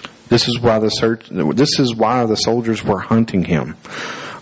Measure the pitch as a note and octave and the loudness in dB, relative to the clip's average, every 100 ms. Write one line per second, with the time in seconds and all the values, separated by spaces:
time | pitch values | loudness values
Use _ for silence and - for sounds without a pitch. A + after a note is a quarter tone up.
0 | - - - A#2+ - A#2+ A#2 A2 G#2+ - | -18 -18 0 0 2 0 2 2 2 2
1 | A2+ A2+ - F#2 D2+ E2 D3 - C3 A2+ | 0 0 -6 -2 -2 2 2 2 0 2
2 | A2 B2 A#2 G#2+ - A#2 A2+ A2 G#2+ G2 | 0 2 2 0 0 0 0 -2 0 -2
3 | - A2+ A2+ G2 E2 D#2+ C2 - - - | 2 2 2 0 0 0 -2 -10 -14 -12
4 | - - - - | -12 -12 -14 -2